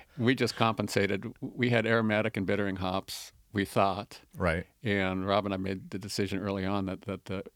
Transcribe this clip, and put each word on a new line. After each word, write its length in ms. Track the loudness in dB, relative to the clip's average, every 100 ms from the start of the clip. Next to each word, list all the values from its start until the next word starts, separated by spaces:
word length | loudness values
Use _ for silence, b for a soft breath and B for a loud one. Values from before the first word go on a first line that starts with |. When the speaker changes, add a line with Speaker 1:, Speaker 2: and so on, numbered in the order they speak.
| -10 -2
Speaker 1:
We 180 | 0
just 220 | 2 0 4
compensated. 720 | 4 4 0 2 2 0 -4 -10
We 280 | -10 -2 2
had 160 | 2 4
aromatic 500 | 2 4 2 0 -2
and 80 | 0
bittering 300 | 0 0 -2
hops, 560 | -2 -2 -6 -12 -14 -20 _
we 120 | -2 0
thought. 540 | 2 2 2 -8 -16 -18 -2
Speaker 2:
Right. 260 | 0 0 -4 _
Speaker 1:
And 440 | -2 0 2 0 2
Rob 180 | 2
and 80 | 2
I 60 | -2
made 320 | -4 -6 -8
the 80 | -10
decision 400 | -6 -4 -2 -2
early 260 | -4 -2
on 220 | -2 -2 -4
that, 160 | -6
that 240 | -8 -8 -8
the 160 | -8 -8